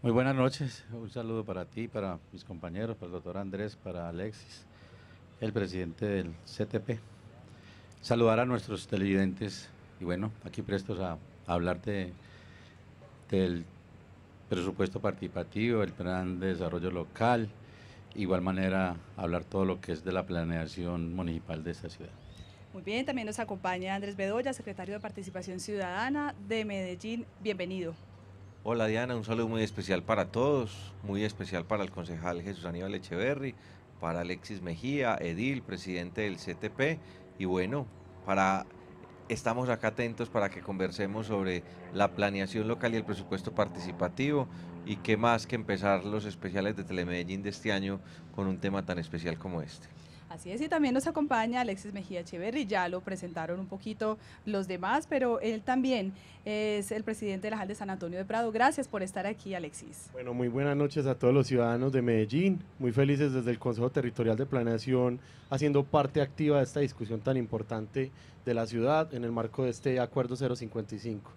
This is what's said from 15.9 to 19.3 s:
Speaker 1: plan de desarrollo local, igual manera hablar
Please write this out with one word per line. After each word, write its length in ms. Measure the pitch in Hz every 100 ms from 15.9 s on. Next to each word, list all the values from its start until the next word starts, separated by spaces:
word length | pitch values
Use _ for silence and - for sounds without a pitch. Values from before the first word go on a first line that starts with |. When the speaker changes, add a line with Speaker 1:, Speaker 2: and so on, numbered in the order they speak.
Speaker 1:
plan 480 | - 90 92 92 90
de 80 | 95
desarrollo 420 | 87 87 87 90
local, 580 | 90 82 - 113 120 107 - - - - - - -
igual 240 | 92 92
manera 560 | 90 95 95 95 92 85 - -
hablar 280 | 87